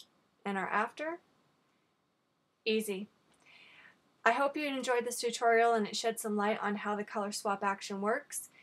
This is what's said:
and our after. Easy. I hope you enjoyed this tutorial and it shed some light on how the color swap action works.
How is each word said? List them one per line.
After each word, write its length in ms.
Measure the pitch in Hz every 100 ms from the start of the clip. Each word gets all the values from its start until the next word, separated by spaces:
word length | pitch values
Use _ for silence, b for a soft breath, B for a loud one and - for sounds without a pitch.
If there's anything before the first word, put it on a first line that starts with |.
| - _ _ _ 202
and 120 | 196
our 120 | 175
after. 500 | 202 233 - 311 349 _ _ _ _ _ _ _ _ _ _ _ _ _ _ 226
Easy. 440 | 220 214 190 208 _ _ _ B B B B B B _ _
I 80 | 226
hope 240 | 247 277 302
you 100 | 294
enjoyed 400 | 269 254 240 240
this 140 | 240
tutorial 540 | 240 226 233 226 233
and 120 | 226 202
it 100 | 214
shed 240 | 233 220
some 180 | 220 208
light 220 | 208 202
on 160 | 208 202
how 180 | 208 208
the 80 |
color 280 | 208 220 202
swap 320 | 208 208 196
action 380 | 196 196 - 196
works. 480 | 208 269 - - - B